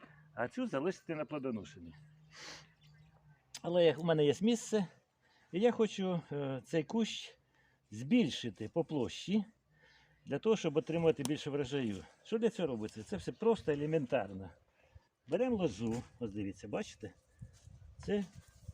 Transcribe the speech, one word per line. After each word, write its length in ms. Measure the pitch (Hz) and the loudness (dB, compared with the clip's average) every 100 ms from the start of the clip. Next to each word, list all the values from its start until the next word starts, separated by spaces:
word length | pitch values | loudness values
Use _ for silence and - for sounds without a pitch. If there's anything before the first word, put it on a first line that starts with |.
| - - - | -20 -20 -12
А 140 | - 123 | -4 -4
цю 180 | - 247 | -4 -4
залишити 480 | 139 165 175 - | -2 -2 -4 -6
на 100 | 156 | -6
плодоношенні. 720 | 151 147 131 110 - 92 85 - - - - - - - - _ - - - _ _ _ _ - | -6 -6 -4 -6 -8 -14 -18 -18 -20 -20 -20 -20 -16 -18 -20 _ -20 -20 -20 _ _ _ _ -10
Але 220 | 160 175 | 0 6
як 140 | 170 151 | 6 6
у 60 | |
мене 200 | 170 156 | 4 6
є 100 | 151 220 | 6 6
місце, 460 | 214 233 - 214 175 - _ _ _ _ _ | 4 2 2 0 0 -6 _ _ _ _ _
і 80 | 170 | 2
я 120 | 233 | 4
хочу, 480 | - 214 - 190 170 - | 4 2 0 -2 -2 -2
е, 300 | 143 135 131 | -4 -4 -4
цей 200 | - 165 | -2 -2
кущ 500 | 147 226 214 - - - _ _ _ _ _ | 0 0 -2 -4 -12 -18 _ _ _ _ _
збільшити 800 | 107 135 247 165 - 117 - 107 | -10 2 4 4 0 -6 -6 -4
по 160 | 170 | -2
площі, 600 | 160 151 113 - - 208 196 _ _ _ _ - _ _ | -2 0 -2 -4 -2 -2 -2 _ _ _ _ -20 _ _
для 140 | - 139 | -6 -2
того, 180 | 220 208 | 2 2
щоб 200 | 165 147 | 2 0
отримати 460 | 156 165 165 151 | 0 2 4 4
більше 280 | 143 151 147 | 2 0 -2
врожаю. 540 | 143 131 143 117 95 - - | -2 -2 0 0 -2 -8 -18
Що 140 | - 226 | -4 0
для 120 | 220 | 0
цього 180 | - 160 | 0 -2
робиться? 340 | 117 107 - | -2 -6 -8
Це 140 | 104 95 | -8 -8
все 160 | - | -6
просто 400 | 131 226 220 - | -2 2 2 2
елементарно. 760 | 143 151 160 131 131 98 95 95 - _ _ _ - _ _ - | 0 2 0 2 0 0 -6 -12 -16 _ _ _ -20 _ _ -4
Беремо 300 | 170 254 226 | -2 0 0
лозу, 460 | 165 98 113 117 - - | 0 0 -4 -4 -6 -8
ось 120 | 113 | -8
дивіться, 380 | 104 98 - 104 | -6 -6 -8 -6
бачите? 440 | 185 220 - 107 - _ - - - - - - - | -6 -6 -10 -14 -16 _ -20 -20 -18 -20 -20 -20 -12
Це 200 | - 202 185 - - - - | -4 -2 -2 -10 -20 -20 -18